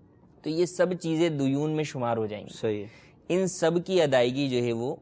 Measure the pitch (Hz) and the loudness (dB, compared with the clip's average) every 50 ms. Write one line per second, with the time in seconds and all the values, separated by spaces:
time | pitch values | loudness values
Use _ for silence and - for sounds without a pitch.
0 | - _ _ _ _ - _ - - 156 156 165 175 170 - - 180 175 185 175 | -20 _ _ _ _ -20 _ -10 -8 -4 0 0 0 0 2 2 2 2 0 -2
1 | - 165 160 156 170 170 156 139 135 135 135 143 151 156 156 156 151 147 - 135 | -2 -2 0 2 2 2 2 2 0 0 2 0 0 0 0 -2 -2 -4 -4 -4
2 | 123 117 117 113 110 104 104 101 - - - - - 113 107 104 101 104 - - | -2 -2 0 0 -2 -4 -6 -8 -12 -12 -10 -4 -2 -2 -2 -2 -6 -10 -16 -20
3 | - - - _ _ - 165 185 190 180 - - 170 160 165 175 170 - 190 180 | -20 -20 -20 _ _ -2 0 0 0 -2 -2 0 0 2 2 0 0 0 2 2
4 | 160 147 131 127 123 127 127 139 143 135 123 123 120 120 117 113 117 131 165 - | 4 4 4 4 4 2 2 0 -2 0 0 0 0 0 -2 -2 -4 -6 -6 -8